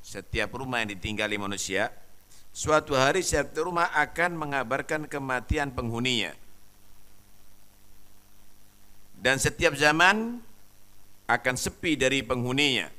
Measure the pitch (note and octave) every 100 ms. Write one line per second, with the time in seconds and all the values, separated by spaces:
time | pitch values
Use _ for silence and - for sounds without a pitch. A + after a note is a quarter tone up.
0 | - G2+ F#2+ A2+ G#2 A#2+ C3 A#2+ G#2+ G2
1 | A2 G#2 G#2+ G2+ G2 G2+ - F#2+ A2 -
2 | - - - - - - D3+ D#3 D3+ C3+
3 | C3+ F3 F3 D#3 C#3 D#3 E3 E3+ E3+ D#3
4 | D3 - F3 E3+ D3 C#3 A#2 C3+ C#3 D#3
5 | D3 D3 C3+ B2+ - D3+ C#3+ C3 A#2+ A#2
6 | B2+ A#2+ F2+ - - - - - - -
7 | - - - - - - - - - -
8 | - - - - - - - - - -
9 | - - A2+ C3 D3 C#3+ D#3+ C#3 D3+ D#3+
10 | F3+ G#3+ A3+ A#3+ - - - - - -
11 | - - - A#2+ B2+ B2 - - F3+ C#3
12 | C3 C3+ C3 B2+ B2 C3 D3 A#2+ D#2